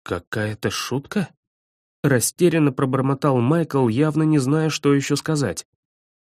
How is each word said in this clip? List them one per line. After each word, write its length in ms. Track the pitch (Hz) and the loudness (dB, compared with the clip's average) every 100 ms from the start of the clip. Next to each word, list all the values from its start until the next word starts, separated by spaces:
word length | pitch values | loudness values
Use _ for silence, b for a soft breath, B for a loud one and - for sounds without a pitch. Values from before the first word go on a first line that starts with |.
какая-то 680 | - 90 - 110 107 107 110 | -8 -8 -6 -6 -4 -4 -6
шутка?" 580 | - - 131 - - 175 _ _ _ _ _ _ _ | -6 -6 -6 -6 -6 -6 _ _ _ _ _ _ _
Растерянно 680 | 147 131 - - 175 160 147 | 0 2 0 0 2 4 2
пробормотал 680 | 135 139 135 135 139 151 127 | 2 -2 0 0 0 0 2
Майкл, 480 | 139 165 165 139 127 | 2 2 0 0 0
явно 360 | 110 156 151 | 2 0 2
не 140 | 156 156 | 2 2
зная, 300 | 127 156 156 | 2 0 0
что 240 | 151 143 | -2 0
еще 240 | 143 139 143 | 0 0 -4
сказать. 500 | - 156 127 82 - _ _ _ _ _ _ _ | -2 -2 -2 -4 -12 _ _ _ _ _ _ _